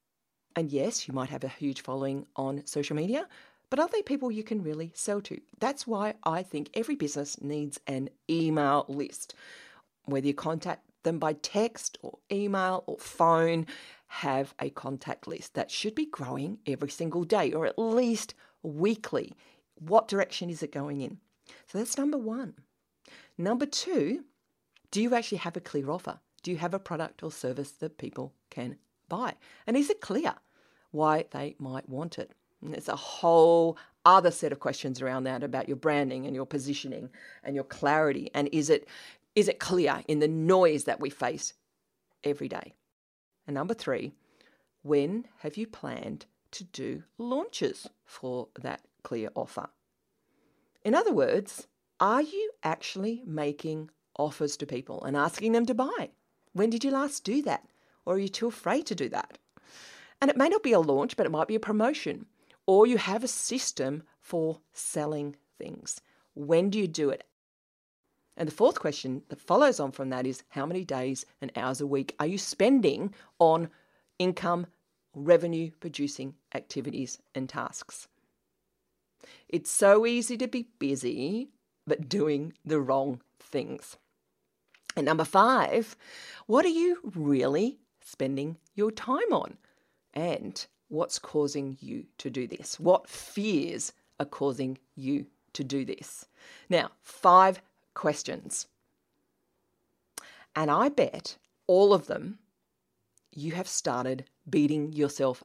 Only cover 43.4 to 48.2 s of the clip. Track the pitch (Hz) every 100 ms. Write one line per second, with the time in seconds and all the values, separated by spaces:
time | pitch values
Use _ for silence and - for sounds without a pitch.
43.4 | - 143 170 220 - 123 - - _ _
44.4 | _ _ _ _ 143 147 143 214 240 _
45.4 | 156 180 226 - 139 120 - - - _
46.4 | _ - 180 - 123 135 165 - 240 262
47.4 | 440 - 143 - - - _ -